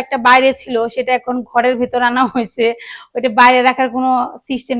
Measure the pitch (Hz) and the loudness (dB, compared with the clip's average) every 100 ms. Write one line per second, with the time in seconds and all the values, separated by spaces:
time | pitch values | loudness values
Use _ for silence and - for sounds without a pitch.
0 | 254 269 240 262 262 262 - 233 233 254 | 0 0 4 4 4 0 -4 -4 -2 -4
1 | 247 247 247 247 226 240 247 240 247 247 | -2 -2 -2 -6 -4 0 0 0 -2 -2
2 | 240 247 240 247 220 - 226 233 - - | 0 0 -2 -2 -6 -2 -2 -2 -12 -20
3 | - - 247 214 247 254 247 254 262 247 | -12 -6 0 4 6 6 2 0 -2 -2
4 | 262 254 247 - - 247 - | -2 0 -4 -10 -10 -8 -6